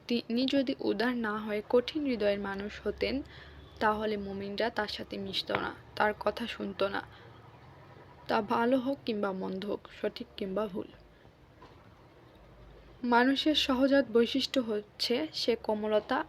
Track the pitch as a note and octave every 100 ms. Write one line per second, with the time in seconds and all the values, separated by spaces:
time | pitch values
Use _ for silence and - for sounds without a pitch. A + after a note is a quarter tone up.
0 | - A#3+ - A#3 C4 C#4 B3+ C4+ - G3+
1 | A#3+ A#3+ A3 G#3+ G#3+ G#3+ - B3 A#3+ D#4+
2 | C#4+ A#3 G#3 G3+ G3+ G3 G3+ - G#3 G3+
3 | G3 C4 D#4 - - - - - A3 G#3+
4 | A3 G#3 G3 G3 G3+ G3+ A3 A3 G#3 -
5 | G3+ G3+ G3 F#3 - G3+ - - - -
6 | G#3+ G#3+ G#3 G#3+ A#3 - G#3 G3 G3 G3
7 | - - - - - - - - - -
8 | - - - A3+ G#3 A#3 A#3 C4 B3 C#4
9 | - G#3+ G3+ F#3+ F#3 F#3+ G3+ - - -
10 | G#3+ - A#3+ - G3 F#3+ G#3+ F#3 - -
11 | - - - - - - - - - -
12 | - - - - - - - - - -
13 | B3 A#3+ B3+ C#4 D#4 D4 - B3+ C4+ C#4
14 | C#4 A3+ A#3 C#4 - C4+ A3+ G#3+ G#3 -
15 | - A#3+ D#4 - - A3+ - G#3+ G#3+ G#3+
16 | G#3 C4